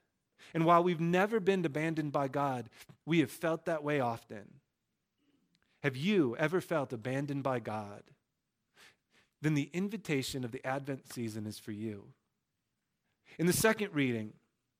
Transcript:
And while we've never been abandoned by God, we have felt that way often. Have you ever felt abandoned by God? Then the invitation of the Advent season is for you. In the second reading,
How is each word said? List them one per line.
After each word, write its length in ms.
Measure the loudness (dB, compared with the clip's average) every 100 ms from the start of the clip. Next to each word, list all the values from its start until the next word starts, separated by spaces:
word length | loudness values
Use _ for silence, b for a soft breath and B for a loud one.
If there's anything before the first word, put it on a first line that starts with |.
| _ _ _ B B
And 100 | 2
while 180 | 6 6
we've 180 | 6 2
never 400 | 2 4 2 2
been 220 | 2 2
abandoned 460 | 0 0 -2 -2 -2
by 160 | 0 0
God, 420 | 0 -2 -2 -8 B B -10
we 140 | 2 2
have 120 | 2
felt 360 | 0 -2 -2 -2
that 180 | -2
way 160 | 0 2
often. 600 | 0 -2 -8 -16 -16 -20 _ _ _ _ _ _ _ _ _ _ _ _
Have 120 | -4
you 420 | 0 2 4 2 2
ever 220 | 0 0
felt 300 | 0 -2 -2
abandoned 500 | -6 -4 -4 -4 -2
by 180 | -2 -2
God? 420 | -4 -6 -8 -14 -20 _ _ _ _ _ _ b b b _ _ _ _
Then 120 | 0
the 140 | 0 0
invitation 680 | -4 -4 -4 -2 -2 -2 -4
of 80 | -6
the 120 | -6 -4
Advent 460 | -4 -6 -10 -10
season 320 | -8 -6 -6
is 140 | -8 -10
for 140 | -10
you. 320 | -8 -8 -10 -14 -20 _ _ _ _ _ _ _ _ _ _ B 0
In 80 | 2
the 60 |
second 400 | 4 4 2 -2
reading, 400 | 0 0 0 -4 -12 _ _ _